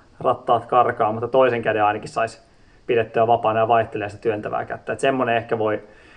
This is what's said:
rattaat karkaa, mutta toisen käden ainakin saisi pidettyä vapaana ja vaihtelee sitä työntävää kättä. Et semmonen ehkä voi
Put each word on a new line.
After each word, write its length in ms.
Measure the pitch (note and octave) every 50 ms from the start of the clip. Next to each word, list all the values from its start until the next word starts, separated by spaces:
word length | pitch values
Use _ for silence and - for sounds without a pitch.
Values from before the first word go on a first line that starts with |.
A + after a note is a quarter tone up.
| _ _ _ -
rattaat 460 | - - - - - - A#2+ A2+ -
karkaa, 460 | - C3+ B2 A#2 A#2 A#2 - A2+ G#2+
mutta 160 | A2 A2+ A#2+ A#2
toisen 340 | - C3 C3 B2 A#2+ A#2
käden 220 | A2+ A#2 G#2+ G#2+ G#2
ainakin 240 | G#2 G#2+ A2 G#2+ -
saisi 300 | - A#2 A2+ A2+ - - _ _ _ _ _ _ _ _ _
pidettyä 400 | - B2 A#2 A2 A2 - A#2+ A2
vapaana 340 | A2+ A#2+ A#2 - A2 A2 A2+
ja 80 | A2+ A2
vaihtelee 400 | A#2+ A2+ A2 A2+ - G#2+ G2+ G2+
sitä 140 | G2+ -
työntävää 420 | - A2+ G#2 G#2+ - A#2 A#2+ A#2 A#2+
kättä. 280 | - A#2 A2+ - -
Et 80 | A#2 -
semmonen 360 | - C3+ C3+ C3 B2 A#2 A#2
ehkä 220 | A#2 A2+ A#2 A#2 G#2+
voi 240 | G#2+ G#2+ G#2+ G#2 - - - - - - -